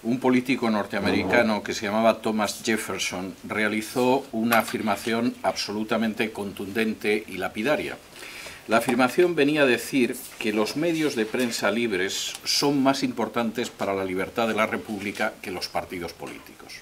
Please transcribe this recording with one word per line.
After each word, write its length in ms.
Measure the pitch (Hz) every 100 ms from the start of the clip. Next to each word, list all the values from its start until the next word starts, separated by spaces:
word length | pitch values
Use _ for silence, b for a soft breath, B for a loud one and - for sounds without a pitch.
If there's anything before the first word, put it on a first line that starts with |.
un 180 | 113 127
político 480 | 127 127 123 135 120
norteamericano 920 | 107 98 104 101 107 95 120 113 104
que 100 | -
se 140 | - 107
llamaba 340 | 107 113 110
Thomas 400 | 117 107 101 -
Jefferson 720 | - 107 - 95 - 92 95 85
realizó 800 | - 104 107 107 110 127 123 135 135
una 260 | 113 113 117
afirmación 760 | 110 110 107 101 - 113 120 123
absolutamente 920 | 95 - - 104 110 113 113 107 110
contundente 920 | - 101 92 98 107 110 104 107 107 -
y 120 | 92
lapidaria. 580 | 92 107 117 147 76 64 - B B B B B -
La 80 | 113
afirmación 580 | - 120 127 - 180
venía 280 | 165 139 151
a 40 | 135
decir 480 | 117 - 139 117 123 - -
que 140 | 110
los 240 | 107 110 143
medios 400 | 170 160 151 120
de 80 |
prensa 460 | 107 - 123 113 110
libres 640 | 107 120 95 95 - - -
son 380 | - - 143 143
más 200 | 135 135
importantes 680 | 127 120 110 123 113 107 110
para 240 | - 101
la 100 | 98
libertad 420 | 95 92 92 - 113
de 80 |
la 120 | 104 110
República 680 | 110 - 104 101 98 107 -
que 100 | 107
los 180 | 90 -
partidos 440 | 95 85 92 85
políticos. 640 | - 71 58 - - - -